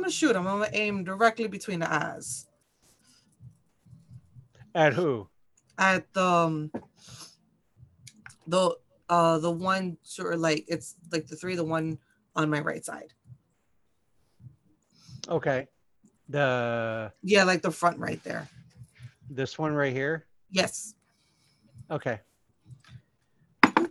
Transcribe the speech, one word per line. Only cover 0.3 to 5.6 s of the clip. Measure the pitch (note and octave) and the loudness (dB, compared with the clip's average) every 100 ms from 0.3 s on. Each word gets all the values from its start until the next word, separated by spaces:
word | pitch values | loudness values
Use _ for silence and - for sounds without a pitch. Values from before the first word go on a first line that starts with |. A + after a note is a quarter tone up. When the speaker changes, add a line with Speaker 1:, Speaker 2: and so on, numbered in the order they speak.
| F#3+ | 4
Speaker 1:
him. | F#3 | 0
I'm | G3+ | 0
gonna | G#3+ | 0
aim | G#3 G#3 G3 F3+ | 0 0 -2 -4
directly | G3 A3+ A3+ A3 | 4 4 4 -4
between | G3 - E3+ | -6 -6 -4
the | E3 | 0
eyes. | D3+ D#3 - - - - _ _ _ _ _ _ _ _ _ - - _ _ - - - - _ - - - - | 0 -2 -8 -10 -12 -14 _ _ _ _ _ _ _ _ _ -20 -20 _ _ -20 -20 -20 -20 _ -20 -20 -20 -4
Speaker 2:
At | E3+ D3+ | 4 4
who? | B2 E3 A2+ F#2+ _ _ _ | 4 2 0 -4 _ _ _